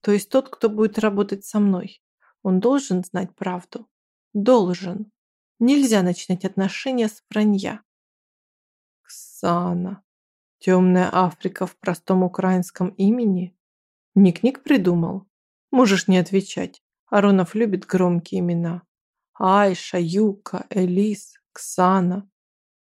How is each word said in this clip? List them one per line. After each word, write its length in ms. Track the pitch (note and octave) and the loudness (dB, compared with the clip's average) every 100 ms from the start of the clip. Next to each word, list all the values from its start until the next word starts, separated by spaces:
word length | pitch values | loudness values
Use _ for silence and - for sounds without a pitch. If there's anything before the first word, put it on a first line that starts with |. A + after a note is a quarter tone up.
то 100 | - | -2
есть 180 | G#3 - | -2 2
тот, 180 | C4+ C4+ | -2 -2
кто 180 | - A3+ | -4 -4
будет 300 | G#3+ G#3+ G#3+ | 0 -2 0
работать 460 | G#3+ G3+ G3+ G3 | -2 -2 -4 -6
со 140 | - G#3+ | -6 -2
мной. 440 | G3+ F3+ G3 - _ _ _ _ | 0 0 -6 -18 _ _ _ _
Он 180 | F#3+ F#3 | -2 0
должен 420 | A3+ C#4 C#4 F#3 | 2 0 0 -6
знать 300 | F3+ F3+ F3+ | -4 -8 -8
правду. 540 | - F#3+ F3+ - - - _ _ _ _ | -8 -8 -8 -12 -20 -20 _ _ _ _
Должен. 760 | G#3 G#3 B3+ F3+ F3+ F#3 G3 G#3+ _ _ _ _ - | -2 4 4 4 -2 -6 -10 -12 _ _ _ _ -2
Нельзя 440 | A#3+ C#4+ C4 G#3+ | 2 4 4 2
начинать 420 | F3+ F3 - F3+ | 2 -2 -4 -4
отношения 640 | F#3+ G3 F#3+ - C4+ B3+ A3 | -4 -4 -4 -4 -6 -2 -2
с 140 | - _ | -4 _
вранья. 520 | G#3+ G#3+ G3+ - G#3+ _ _ _ _ _ _ _ _ _ _ _ _ | 0 2 0 -2 -12 _ _ _ _ _ _ _ _ _ _ _ _
Ксана. 1000 | _ - - - F#3 F3 F3 F3 F#3 G3 _ _ _ _ _ _ | _ -20 -20 -8 -4 -2 -2 -4 -6 -10 _ _ _ _ _ _
Тёмная 500 | - F#3 F#3 F#3 F3+ | 0 4 4 4 2
Африка 560 | - F3+ - F#3+ - F#3 | 0 0 -2 -10 -8 -10
в 100 | - | -8
простом 460 | - E3+ - F#3 | -8 -8 -2 0
украинском 680 | F3+ F3+ F#3 F#3 F3+ - F3+ | 0 -2 -2 0 -2 -6 -6
имени? 680 | - G3 B3 A3 F3+ F3+ _ _ _ _ _ _ | 0 0 2 0 -2 -4 _ _ _ _ _ _
Ник-Ник 480 | F#3+ F#3+ E3+ A#3+ C4+ | 4 4 4 -2 -2
придумал. 640 | - C4 F3+ F3 E3 F#3+ - _ _ _ - | 0 0 2 0 -2 -6 -12 _ _ _ -4
Можешь 360 | B3+ A#3+ F#3+ - | 2 4 2 2
не 120 | F#3 | 2
отвечать. 640 | F3 G3 G3 - F3+ - _ _ - | 2 -2 -4 -8 -10 -12 _ _ -4
Аронов 480 | G#3 G3+ G3 F3+ | 2 4 4 2
любит 320 | G#3+ A#3 F#3+ - | -2 -2 -2 -2
громкие 540 | F#3 F3+ F3 - F#3+ | 0 0 0 -4 -4
имена. 420 | F3 E3+ E3+ E3+ _ _ _ _ _ - | -4 -2 -4 -8 _ _ _ _ _ -4
Айша, 600 | F#3 G3 G3+ F3+ - F#3 | 0 2 2 0 -6 -4
Юка, 680 | E3+ F#3+ G#3+ G3+ - F#3+ - | -2 0 0 -2 -10 -12 -8
Элис, 680 | G3+ F3+ F3+ G#3+ G3+ - _ _ | -2 -2 0 -2 -4 -12 _ _
Ксана. 760 | - - - F3+ F#3+ F3+ F#3 - _ _ _ _ _ _ | -18 -12 0 2 4 0 -2 -8 _ _ _ _ _ _